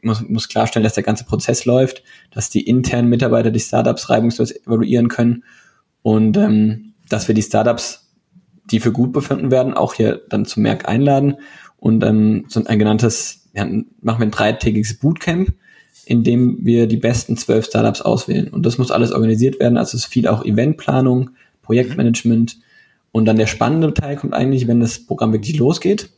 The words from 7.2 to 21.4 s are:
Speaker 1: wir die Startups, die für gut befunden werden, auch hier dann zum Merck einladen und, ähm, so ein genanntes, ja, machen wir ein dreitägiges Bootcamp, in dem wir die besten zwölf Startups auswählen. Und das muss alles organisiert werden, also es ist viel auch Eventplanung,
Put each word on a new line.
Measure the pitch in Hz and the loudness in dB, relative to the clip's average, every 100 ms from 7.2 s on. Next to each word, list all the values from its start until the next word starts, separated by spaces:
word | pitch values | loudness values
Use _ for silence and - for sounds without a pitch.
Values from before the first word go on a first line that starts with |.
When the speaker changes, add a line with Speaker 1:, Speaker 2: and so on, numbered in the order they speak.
| - | 0
Speaker 1:
wir | |
die | 110 | 0
Startups, | 104 110 113 117 - - _ _ _ _ _ _ - | 2 0 0 0 -4 -14 _ _ _ _ _ _ -4
die | 113 | 0
für | 120 | 0
gut | 117 123 | 0 0
befunden | 135 139 139 135 | 0 -2 -4 0
werden, | 127 131 | 2 0
auch | - - | 0 -2
hier | - 110 - - | 0 0 0 -4
dann | 104 | -4
zum | - - | -4 0
Merck | 110 107 - | 0 0 -2
einladen | 113 143 139 143 143 - - - _ | 0 2 2 2 -2 -12 -20 -20 _
und, | - 113 | 0 2
ähm, | - 107 107 110 - | 2 4 2 2 -2
so | - | -6
ein | - 107 | 0 2
genanntes, | 107 107 113 - - - _ | 2 4 2 0 -8 -12 _
ja, | 101 | -8
machen | 98 101 - _ 107 113 | -4 -4 -6 _ -4 -2
wir | 110 | -2
ein | |
dreitägiges | - 107 113 117 107 104 107 | 0 0 0 0 0 -2 -2
Bootcamp, | 139 170 - 170 190 - _ _ _ _ | -2 -2 -2 -2 -2 -4 _ _ _ _
in | - 120 | -2 0
dem | 117 120 123 - | 2 2 2 0
wir | 107 117 113 | 0 2 2
die | 113 | 0
besten | 113 117 - 113 | 0 -2 -4 -6
zwölf | - 110 110 | 0 0 0
Startups | 110 113 107 | 0 0 -2
auswählen. | - 113 - - - | -2 -2 -2 -4 -2
Und | - | -2
das | 117 123 | -2 0
muss | 127 | -2
alles | - 120 | 0 0
organisiert | - 110 110 131 135 | 2 2 2 2 2
werden, | 123 117 | 2 2
also | 117 120 | 0 -4
es | |
ist | - | -4
viel | - 113 | 0 0
auch | 113 | 0
Eventplanung, | - 107 131 156 - 135 131 127 127 _ | 0 0 0 -2 -2 0 2 0 -2 _